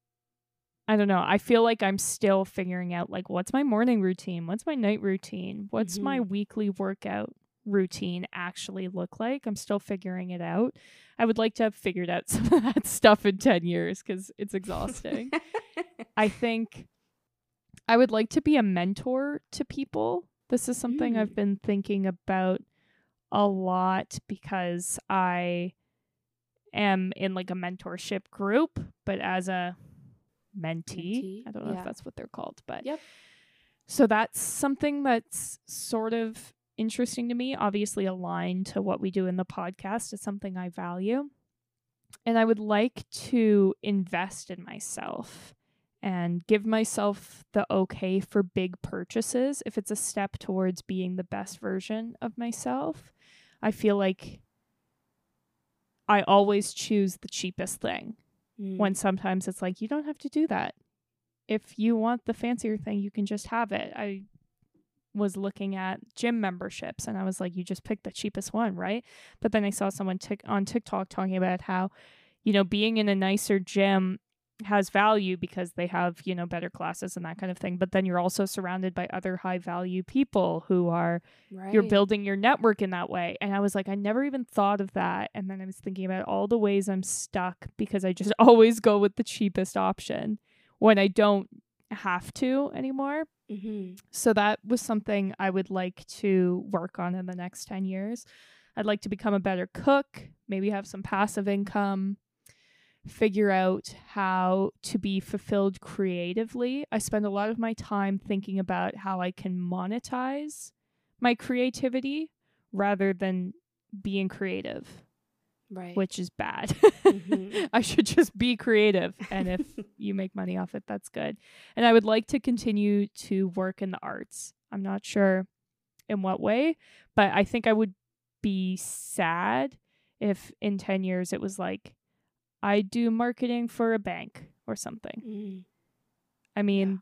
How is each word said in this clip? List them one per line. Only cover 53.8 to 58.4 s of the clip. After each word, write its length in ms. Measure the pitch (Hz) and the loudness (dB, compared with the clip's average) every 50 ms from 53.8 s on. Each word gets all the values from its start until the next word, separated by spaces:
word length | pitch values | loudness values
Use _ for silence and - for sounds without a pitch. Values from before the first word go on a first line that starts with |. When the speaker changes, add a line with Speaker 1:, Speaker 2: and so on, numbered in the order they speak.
| - 214 202 202 | 2 2 2 4
Speaker 1:
like 420 | 196 190 190 - - - - - _ _ _ _ _ _ _ _ _ _ _ _ _ _ _ _ _ _ _ _ _ _ _ _ _ _ _ _ _ _ _ _ - - | 2 0 0 -4 -8 -18 -18 -20 _ _ _ _ _ _ _ _ _ _ _ _ _ _ _ _ _ _ _ _ _ _ _ _ _ _ _ _ _ _ _ _ 0 2
I 140 | 208 202 | 4 4
always 500 | - - 196 202 202 202 208 196 196 - | 6 8 8 8 8 6 4 2 0 -2
choose 460 | - - - - 220 208 196 190 180 - | -6 -8 -2 2 2 4 4 2 0 -6
the 100 | - - | -14 -12
cheapest 520 | - - - 185 - - - 185 - - | -8 -6 -6 -6 -4 -6 -6 -6 -6 -4
thing 360 | - - 90 - - - 220 _ _ _ _ _ | -4 -4 -4 -4 -6 -10 -16 _ _ _ _ _